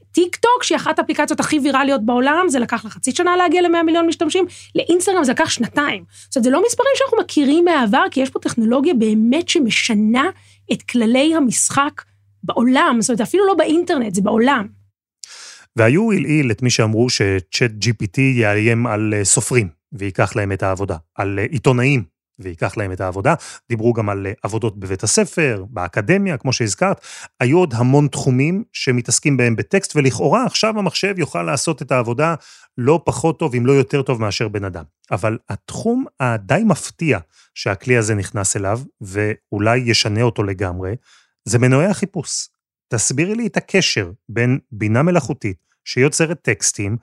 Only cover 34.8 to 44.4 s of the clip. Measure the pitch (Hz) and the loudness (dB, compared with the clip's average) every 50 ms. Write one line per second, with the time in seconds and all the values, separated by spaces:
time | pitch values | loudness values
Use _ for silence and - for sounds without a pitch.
34.8 | 78 - _ _ _ - 120 98 101 110 110 - _ - 104 - _ - - - | -14 -16 _ _ _ -6 -4 -2 -2 -2 -4 -4 _ -12 -14 -12 _ -12 -10 -4
35.8 | - 226 240 254 277 - - - 135 123 117 107 98 92 135 185 226 214 170 - | -2 -2 -2 -2 -4 -6 -6 -4 -2 -2 -2 -2 -2 0 0 2 2 2 0 0
36.8 | - - - - 170 151 117 90 - _ _ _ _ _ - - - 110 98 - | -4 -10 -10 -4 -2 -2 -2 -2 -4 _ _ _ _ _ -14 -8 -6 -4 -4 -4
37.8 | - 127 123 120 107 107 110 101 92 - - 107 95 - - 107 98 95 107 120 | 0 0 2 2 2 0 -2 -2 -4 -6 -6 -4 -4 -4 -4 -4 -4 -4 -4 -6
38.8 | 139 - _ - 107 92 95 104 107 104 110 - _ _ 104 101 104 110 117 131 | -8 -12 _ -18 -16 -8 -4 -4 -2 -2 -4 -8 _ _ -4 -2 0 2 2 2
39.8 | 127 120 110 - - 110 104 110 120 120 - - 107 98 98 92 104 90 87 90 | 2 0 0 0 0 0 0 0 0 0 0 -2 -4 -4 -4 -4 -4 -4 -4 -6
40.8 | 92 92 113 - _ _ _ _ _ _ _ _ - - 107 120 123 127 131 135 | -6 -6 -8 -10 _ _ _ _ _ _ _ _ -6 -2 0 2 4 4 4 4
41.8 | 165 208 190 - 196 185 - 156 - - - - - - _ _ _ _ _ _ | 2 2 0 -2 -4 -6 -6 -8 -8 -8 -8 -8 -10 -10 _ _ _ _ _ _
42.8 | _ _ - 110 - - 131 135 165 190 214 233 240 196 - 185 - - - 190 | _ _ -4 -2 -2 -2 -2 -2 -2 -2 -2 -4 -4 -4 -4 -4 -2 0 0 0
43.8 | 165 - - 120 98 85 101 - _ - 101 113 | 2 0 0 -2 -4 -6 -8 -16 _ -6 -2 0